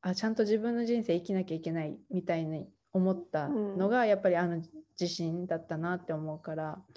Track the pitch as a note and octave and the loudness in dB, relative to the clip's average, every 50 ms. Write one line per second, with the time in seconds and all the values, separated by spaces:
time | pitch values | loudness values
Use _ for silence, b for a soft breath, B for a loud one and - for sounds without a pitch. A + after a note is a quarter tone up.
0 | - F3+ F#3 - - A3 A3 A3 A3 G#3 G#3+ G#3+ G#3+ A#3 A#3+ A#3 A#3+ A3+ A#3+ A#3 | 0 0 0 0 0 0 2 2 2 4 2 2 2 0 0 0 0 2 0 0
1 | A3 - E3+ F3 F3 - G3 F#3+ F#3 F#3+ D#3+ D#3+ D#3+ E3+ E3 E3 D#3 D3+ - - | 2 2 0 0 2 0 0 0 0 -2 -4 -4 -4 -2 -2 -2 -2 -4 -6 -10
2 | - _ - F3+ F3 - E3+ E3 D#3+ D#3 D#3 D3+ - - _ _ _ _ _ F#3 | -10 _ -4 -4 0 0 -2 0 0 -2 -4 -6 -8 -10 _ _ _ _ _ 2
3 | F#3 F#3+ F#3 F3+ - - - D#3 D3 - D4 A3+ G#3 G3+ G3 F#3 F#3+ G3+ A#3 B3+ | 4 4 2 0 -4 -4 -2 -2 0 0 0 0 0 -2 0 0 2 4 4 4
4 | A#3+ A3 G#3 G3 - F#3+ F3+ E3+ F3+ F3 E3+ E3 E3 - - - - _ _ - | 6 4 4 4 4 4 4 4 2 2 0 -2 -6 -8 -14 -20 -20 _ _ -4
5 | F3+ F3 E3+ - E3+ E3 E3 F3 F3 F#3 E3+ D#3+ D#3+ - E3 D#3 E3 F3 F3+ F3 | -2 -2 -2 -2 -2 -2 -2 -2 -2 -2 -4 -4 -4 -6 -6 -4 -2 -2 -2 -4
6 | F3 - D#3+ D#3 D#3 D#3 D#3 D#3+ - - D#3+ D#3 D#3 D#3 D#3 F#3+ F#3+ b b | -4 -6 -6 -4 -4 -6 -8 -8 -8 -8 -6 -6 -6 -6 -8 -10 -14 b b